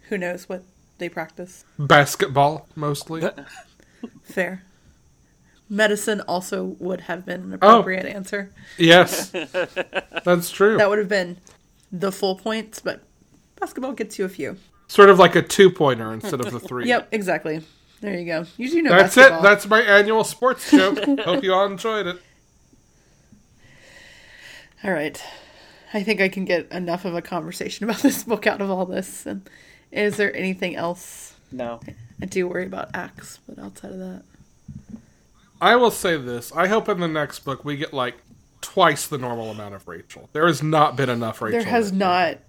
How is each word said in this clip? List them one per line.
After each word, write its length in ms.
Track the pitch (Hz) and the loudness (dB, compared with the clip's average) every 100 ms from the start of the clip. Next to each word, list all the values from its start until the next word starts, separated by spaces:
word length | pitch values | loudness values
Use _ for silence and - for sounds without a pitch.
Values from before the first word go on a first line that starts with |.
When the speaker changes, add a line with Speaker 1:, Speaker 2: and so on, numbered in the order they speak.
| - | -8
Speaker 1:
who 80 | 202 | -6
knows 320 | 175 180 - | -6 -8 -12
what 140 | 185 - _ _ _ | -14 -14 _ _ _
they 100 | 175 | -12
practice. 560 | - 160 - 180 - _ - | -10 -12 -14 -18 -20 _ -8
Speaker 2:
Basketball, 880 | 143 151 139 - 196 135 143 156 - - | 0 2 2 -2 -2 0 0 -2 -14 -10
mostly. 480 | 147 143 - 160 165 - 277 - - _ | -6 -6 -10 -8 -8 -8 -20 -20 -20 _
Speaker 1:
<laughs> 480 | _ _ - - | _ _ -20 -20
Fair. 400 | _ - 180 185 _ _ _ _ _ _ _ _ _ _ _ | _ -8 -6 -8 _ _ _ _ _ _ _ _ _ _ _
Medicine 500 | 208 214 208 220 208 | 0 0 0 -2 -4
also 540 | - 175 185 190 185 - | -4 -6 -4 -8 -8 -8
would 220 | 175 185 | -8 -8
have 240 | - 175 185 | -8 -12 -10
been 280 | 180 185 | -12 -10
an 60 | 190 | 4
Speaker 2:
Oh. 180 | 196 226 | 6 6
Speaker 1:
appropriate 260 | 185 185 185 | 4 -4 -8
answer. 460 | 208 190 208 196 - - - | -12 -10 -10 -10 -18 -20 0
Speaker 2:
Yes. 520 | 165 175 175 165 185 | 8 8 8 2 -6
Speaker 3:
<laughs> 960 | 185 151 185 170 - - 185 - 170 175 | -8 -8 -6 -6 -6 -6 -8 -8 -8 0
Speaker 2:
That's 260 | 175 170 | 0 -2
true. 260 | - 202 220 | 2 4 4
Speaker 1:
That 120 | 202 | 2
would 100 | 208 | 2
have 80 | 196 | 0
been 300 | 202 175 175 _ _ _ _ _ | -2 -4 -10 _ _ _ _ _
the 200 | 185 196 | -6 -6
full 240 | 190 196 185 | -2 -4 -2
points, 460 | 220 220 214 - | -4 -6 -8 -10
but 200 | - - _ _ _ _ _ _ | -10 -10 _ _ _ _ _ _
basketball 320 | 381 - 254 | -10 -8 -10
gets 260 | 254 - - | -8 -10 -6
you 60 | 185 | -8
a 40 | |
few. 280 | 185 131 185 _ _ _ | -6 -10 -10 _ _ _
Speaker 2:
Sort 200 | - 202 | 8 10
of 80 | 185 | 10
like 200 | 180 180 | 8 6
a 40 | |
two-pointer 720 | - - 190 180 147 120 110 | 0 6 6 6 0 0 -6
instead 280 | 110 196 143 | -8 -8 -6
of 100 | 123 | -6
the 80 | 123 | -8
three. 260 | 110 127 170 | -10 -8 -2
Speaker 1:
Yep, 180 | 240 - | -2 -2
exactly. 480 | 220 190 156 160 156 160 _ _ _ | -6 -4 -4 -4 -10 -12 _ _ _
There 180 | 208 180 | -10 -8
you 60 | 170 | -6
go. 200 | 160 170 - | -8 -8 -10
You 120 | 247 | -4
do 120 | 330 | 0
know 80 | 302 | 4
Speaker 2:
That's 260 | 180 185 - | 6 6 10
Speaker 1:
basketball. 240 | 262 165 | 8 10
Speaker 2:
it. 40 | |
That's 220 | 196 202 202 | 6 6 4
my 140 | 220 | 2
annual 440 | 233 202 208 220 - | 6 6 6 2 0
sports 440 | - 247 247 - | -2 -2 -2 6
joke. 300 | 294 190 247 | 6 6 0
Speaker 1:
<laughs> 200 | 208 277 | -2 -2
Speaker 2:
Hope 200 | 208 180 | 0 -2
you 100 | 185 | 2
all 120 | 185 196 | 2 0
enjoyed 420 | 190 226 220 180 | -2 -4 -4 -6
it. 140 | 175 _ _ _ _ _ _ _ _ _ _ _ - _ _ - - - - - - - - - - - _ | -10 _ _ _ _ _ _ _ _ _ _ _ -20 _ _ -20 -20 -20 -20 -20 -20 -20 -20 -20 -20 -20 _
Speaker 1:
All 80 | 202 | -6
right. 300 | 170 156 - - - - - - - - | -4 -4 -8 -18 -20 -20 -20 -20 -20 -8
I 100 | 214 | -6
think 180 | 196 202 | -2 0
I 60 | 190 | 0
can 180 | 190 180 | -2 -2
get 260 | 175 - | -2 -4
enough 340 | 180 180 175 185 | -10 -6 -6 -6
of 100 | 170 | -8
a 60 | |
conversation 680 | 170 180 160 180 - - 214 | -8 -10 -8 -10 -10 -8 -6
about 120 | 226 | 0
this 220 | 277 202 | 0 0
book 240 | - 220 220 | -6 -2 -2
out 140 | - | -2
of 80 | 196 | -4
all 160 | 185 180 | -4 -4
this. 400 | 190 190 - - | -6 -10 -14 -12
And 220 | 196 190 - - _ _ | -12 -14 -20 -20 _ _
is 260 | - 208 202 | -4 -2 0
there 180 | 202 - | -4 -2
anything 400 | 185 185 185 - | -6 -4 -6 -6
else? 600 | 170 180 - - - _ _ | -6 -8 -14 -20 -20 _ _
Speaker 3:
No. 280 | 127 120 117 - - - - | -12 -10 -10 -16 -20 -20 -14
Speaker 1:
I 40 | 185 | -8
do 220 | 185 180 | -6 -4
worry 180 | 180 185 | -6 -8
about 240 | 190 - | -10 -10
Axe, 460 | 185 175 - - - - | -12 -12 -16 -20 -20 -20
but 160 | - | -18
outside 280 | 196 196 202 | -18 -18 -18
of 80 | 190 | -16
that. 240 | 185 185 - _ _ _ - - - - _ _ _ _ _ _ | -14 -16 -20 _ _ _ -20 -20 -20 -20 _ _ _ _ _ _
Speaker 2:
I 140 | 180 240 | 2 4
will 160 | 233 | 4
say 260 | - 196 160 | 0 -2 -2
this. 340 | 123 120 117 | -4 -10 -8
I 140 | 156 185 | -2 0
hope 220 | 220 208 | 0 -2
in 100 | 190 | -4
the 80 | 170 | -4
next 320 | 156 143 - | -4 -6 -8
book 240 | - 131 | -10 -10
we 140 | 147 143 | -8 -8
get, 160 | 151 | -8
like, 220 | 143 123 - _ - _ _ | -6 -6 -8 _ -20 _ _
twice 480 | - - 170 147 - | -8 2 2 2 -6
the 100 | 147 | -8
normal 320 | 123 120 110 | -8 -8 -8
amount 240 | 107 104 98 | -12 -14 -16
of 120 | - | -16
Rachel. 420 | 85 - - - | -18 -18 -20 -12
There 140 | 147 170 | 0 2
has 140 | 139 | 2
not 320 | 151 156 151 127 | 0 2 2 2
been 120 | 131 | -2
enough 320 | 120 117 - | -2 -6 -6
Rachel 180 | 220 233 | -4 -4
Speaker 1:
There 80 | 196 | 0
has 200 | 233 208 | -2 0
Speaker 2:
in 60 | 190 | -2
it. 40 | |
Speaker 1:
not. 380 | 196 180 170 - | 0 0 0 -4